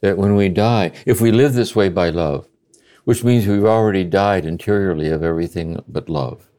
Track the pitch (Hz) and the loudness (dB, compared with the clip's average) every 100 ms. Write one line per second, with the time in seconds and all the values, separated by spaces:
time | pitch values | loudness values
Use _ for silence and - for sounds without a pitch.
0 | 101 95 98 101 98 87 107 117 87 - | 0 0 2 2 2 2 0 2 -2 -4
1 | - 104 113 110 143 123 117 113 98 87 | -2 2 2 4 2 2 -2 0 0 0
2 | 87 82 80 71 - _ _ _ _ _ | -2 0 -2 -4 -8 _ _ _ _ _
3 | - 117 117 123 101 101 104 113 110 98 | -4 0 2 2 2 2 2 2 2 0
4 | 90 95 101 98 80 85 - 104 98 80 | 0 0 2 0 -2 -8 -2 -2 0 -2
5 | 78 80 82 82 85 - 82 82 - - | -2 -2 -2 -2 -4 -6 -8 -10 -10 -12
6 | - 78 64 - _ | -6 -6 -6 -10 _